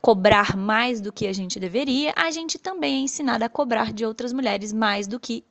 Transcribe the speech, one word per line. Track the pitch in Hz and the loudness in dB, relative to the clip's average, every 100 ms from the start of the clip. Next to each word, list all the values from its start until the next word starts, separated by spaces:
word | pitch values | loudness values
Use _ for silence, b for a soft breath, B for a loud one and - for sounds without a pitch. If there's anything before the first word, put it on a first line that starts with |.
cobrar | - 208 196 208 202 | 6 6 6 6 4
mais | 196 202 214 247 233 | 0 0 2 0 -2
do | 202 | -6
que | - 202 | -6 -4
a | |
gente | 190 185 - | -4 -6 -6
deveria, | 185 208 277 254 302 | -4 -2 0 0 0
a | - 330 | 0 0
gente | 320 330 - | -2 -6 -8
também | 370 370 285 | -8 -4 -2
é | 269 | 0
ensinada | 269 - 277 233 | -2 -2 0 0
a | 226 | 0
cobrar | - 269 233 220 | 0 0 2 0
de | 214 | -2
outras | 220 220 247 | -4 -4 -4
mulheres | 262 247 202 208 | -2 0 -2 -4
mais | 214 220 202 202 | 0 0 0 -4
do | 247 | -8
que | - 226 _ | -6 -8 _